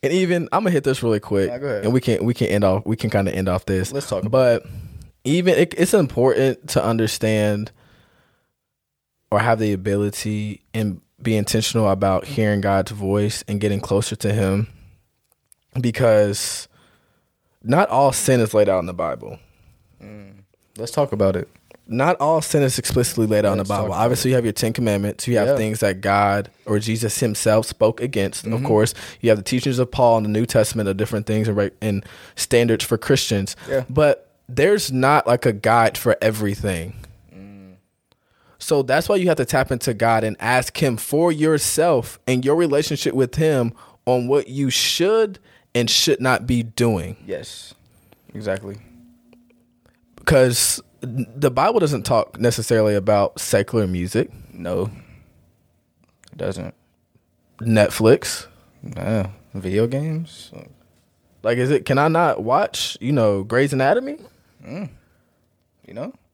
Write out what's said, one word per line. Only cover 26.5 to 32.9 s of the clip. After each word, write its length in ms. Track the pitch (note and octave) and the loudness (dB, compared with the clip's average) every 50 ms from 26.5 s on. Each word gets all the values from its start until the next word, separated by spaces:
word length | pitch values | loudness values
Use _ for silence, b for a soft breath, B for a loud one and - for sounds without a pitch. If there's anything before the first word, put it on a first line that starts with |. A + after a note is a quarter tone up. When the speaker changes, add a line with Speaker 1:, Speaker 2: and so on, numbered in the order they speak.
| _ _ _ | _ _ _
Speaker 1:
or 140 | - A2 G#2 | -2 -2 -2
Jesus 400 | G#2+ A2+ A2+ A2+ A#2+ G#2+ - - | 0 -2 -4 -2 -2 -4 -2 -2
himself 460 | - A#2 G#2 - - A2+ G#2+ A2 A2 | -2 -2 -2 0 2 2 2 2 2
spoke 340 | - - _ A2+ A2 A2+ - | -2 -2 _ 2 2 2 0
against. 460 | A#2 C3 B2+ G#2+ G2 G2 - - - | -6 -4 -2 -2 -2 -2 -4 -8 -6
Of 60 | A2 | -4
Speaker 2:
Mm-hmm. 140 | A2+ A#2+ C3+ | -4 -4 0
Speaker 1:
course, 280 | C#3 A2+ G#2+ G#2+ - B B B B B B | 2 4 4 4 2 B B B B B B
you 80 | - A#2 | 2 2
have 100 | A2 G#2 | 2 2
the 60 | F#2+ | 2
teachings 340 | - C3 B2 - C#3 C3 A#2+ | -2 -2 -2 0 -2 0 0
of 120 | B2+ A#2+ | -2 -2
Paul 260 | - - B2+ A#2+ A#2+ A2+ | 0 2 4 4 4 4
in 40 | |
the 60 | G#2+ G#2 | 2 0
New 180 | G#2+ G#2+ A#2+ | 0 0 -2
Testament 420 | A#2+ - A#2 G#2+ - - A2+ G#2 G2 | 2 2 2 2 2 0 -4 -2 -2
of 80 | G2 | -2
different 300 | G2 G#2+ G2+ - G#2 G2+ | -2 -4 -4 -4 -6 -4
things 220 | - G#2+ G#2+ A2 A2+ | -2 -2 -2 0 0
and, 80 | G2+ | 0
re-, 140 | G2+ G2+ G2 - _ | -2 -2 -2 -4 _
and 220 | - A2 G2+ G2 B B B B B B B | -4 -4 -4 -4 B B B B B B B
standards 480 | - - - B2+ A#2+ A#2+ A#2 A2+ - - | -10 -4 2 2 2 4 4 2 0 0
for 120 | - | -2